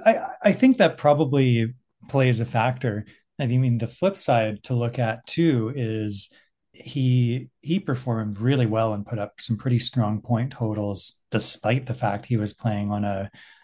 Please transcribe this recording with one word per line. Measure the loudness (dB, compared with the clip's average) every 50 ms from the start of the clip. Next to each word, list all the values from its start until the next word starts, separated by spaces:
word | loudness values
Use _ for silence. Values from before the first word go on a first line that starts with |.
| 2
I, | 2 2 2 0 -8 -4 0
I | 2 2 4
think | 6 6 6 6
that | 6 4 2 2
probably | 2 4 4 4 4 2 2 2 2 4 4 4 2 2 0 -4 -10 _ _ _ _ -10
plays | -2 0 2 4 4 2 0
a | 0
factor. | -2 0 0 0 0 0 -2 -4 -4 -4 -4 -8 -10 -16 _ _ _ _
I | -6 -2
mean, | 0 0 2 2 2 0
the | 0 -2
flip | -6 -4 -2 -2 -2 0
side | -2 0 0 2 2 2 0 -4 -6 -6
to | -4 -2
look | -2 -2 -2 -2 -2
at | -2 -2 -4 -6 -8
too | -6 -2 0 2 2 2 2 0 -2 -4
is | -4 -4 -4 -4 -4 -4 -4 -2 -4 -4 -4 -8 _ _ _ _ _ _ _
he, | _ -20 -14 -8 -4 -2 0 2 4 4 2 2 0 -4 -8 -12 _ _
he | -6 -4 -4 -2
performed | -2 -4 -6 -4 -2 -4 -4 -2 -4 -6 -4 -2
really | 0 2 2 2 2
well | 2 2 0 0 0 -2
and | -4 -6
put | -8 -6 -6
up | -8 -8 _ -8
some | -4 -4 -4
pretty | -2 0 0 0 2
strong | 0 0 0 0 0 0 0 -2
point | -2 -2 -2 -2 -2 -4 -6
totals, | -6 -4 -4 -2 -4 -4 -4 -4 -4 -6 -6 -8 _ _ -4
despite | -2 0 0 0 -2 0 0 0 0 0 -2
the | -4 -6
fact | -2 -2 -2 -2 -2 -4
he | -2 -2
was | 0 0 -2 -4
playing | -4 -4 -2 -2 -2 -2 -4
on | -2 -2 -2
a, | -4 -4 -4 -8 -10 -12 -20 -20 -20 -20 _